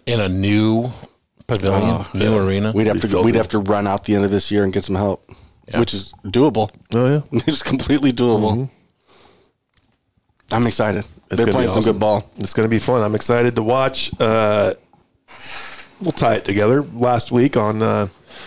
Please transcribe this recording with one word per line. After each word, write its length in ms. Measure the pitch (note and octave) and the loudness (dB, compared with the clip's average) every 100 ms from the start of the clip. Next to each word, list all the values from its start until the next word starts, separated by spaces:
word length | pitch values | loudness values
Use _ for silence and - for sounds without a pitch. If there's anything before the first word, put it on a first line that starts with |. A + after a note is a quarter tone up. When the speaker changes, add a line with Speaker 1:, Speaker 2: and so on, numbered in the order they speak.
| - | -4
Speaker 1:
in 140 | A#2 | -2
a 80 | G2 | 0
new 640 | F#2 G2+ G#2 A2 A2+ B2 A2 - _ _ _ - | 0 2 2 2 2 -2 -8 -18 _ _ _ -6
pavilion, 340 | A2+ F#2+ - | -2 0 0
Speaker 2:
Oh, 240 | G#3+ A2+ F#2+ | 0 0 -4
Speaker 1:
new 200 | G2 A2 G#2+ | -2 0 2
Speaker 3:
yeah. 40 | |
Speaker 1:
arena? 320 | F#2+ G2 G#2+ | 0 0 0
Speaker 2:
We'd 140 | G#2+ G#2+ | 0 0
have 140 | G2+ | 0
Speaker 3:
Be 0 | |
Speaker 2:
to, 60 | G#2+ | 0
we'd 140 | F#2+ - | 2 2
Speaker 3:
filthy. 60 | A2+ | 2
Speaker 2:
have 100 | G#2+ | 0
to 100 | G#2+ | -2
run 300 | G2 G#2 G2+ | 0 0 0
out 160 | G2+ | -2
the 100 | - | 0
end 100 | G#2 | 0
of 60 | G2 | 2
this 220 | G2 - | 0 0
year 100 | G#2 | 0
and 100 | G2 | 0
get 120 | G2 | -2
some 100 | - | -2
help, 340 | F#2+ G2+ - _ - - _ - | -2 -2 -4 _ -20 -20 _ -8
Speaker 1:
Yeah. 120 | - | -2
Speaker 2:
which 120 | - | -2
is 200 | G2 - - | -4 -10 -14
doable. 460 | G2+ A#2+ D3 A2 G#2+ - _ | -4 2 2 2 -4 -6 _
Speaker 3:
Oh, 140 | A#2 B2+ D3 - | 0 2 0 -2
yeah. 0 | |
Speaker 2:
<laughs> 100 | A#2 D#3 | -2 -2
It's 160 | D3 | -4
completely 480 | - C4+ - G3+ C#3 | -4 -4 0 0 2
doable. 400 | A#2+ B2 G#2+ G#2+ | 2 2 2 2
Speaker 3:
Mm-hmm. 120 | A2 C3+ - _ _ _ - - _ _ _ _ _ _ _ _ _ _ _ _ | 0 -4 -10 _ _ _ -20 -20 _ _ _ _ _ _ _ _ _ _ _ _
Speaker 2:
I'm 120 | A2+ A#2+ | -2 0
excited. 380 | - G#2+ G2 - - _ | 0 0 -2 -6 -16 _
Speaker 3:
It's 0 | |
Speaker 2:
They're 100 | G2 | 0
Speaker 3:
gonna 80 | A2+ | 2
be 60 | |
Speaker 2:
playing 160 | B2+ A#2+ | 2 0
some 80 | F#2+ | 2
Speaker 3:
awesome. 140 | A2+ | 2
Speaker 2:
good 60 | G2 | 2
ball. 300 | G#2+ G2+ - - | 2 0 -2 -10
Speaker 3:
It's 140 | G2+ | -6
gonna 160 | - A2 | -2 0
be 100 | A2+ | 0
fun. 240 | - B2+ | 2 0
I'm 140 | G#2 G#2+ | 0 -2
excited 400 | - A#2+ A#2+ A#2 | 0 2 2 0
to 60 | |
watch. 500 | A2 C3 C3 - - - | 0 0 0 -2 -6 -2
Uh, 540 | A2+ A2 G#2+ G#2+ F#2+ - _ _ _ _ _ - - - - - - - | 0 2 2 2 0 -2 _ _ _ _ _ -20 -16 -14 -14 -18 -20 -8
we'll 120 | - | -6
tie 220 | - A#2 | 0 0
it 100 | G#2 | 2
together. 380 | - G2+ G#2 C3+ C#3 | 0 2 2 2 0
Last 380 | A#2 B2+ A#2+ - | -2 0 0 0
week 240 | A#2+ C3+ B2 | 2 2 2
on, 260 | G#2 A2 | 0 0
uh, 260 | A2 G#2+ G2 - _ - | 0 0 -2 -8 _ -20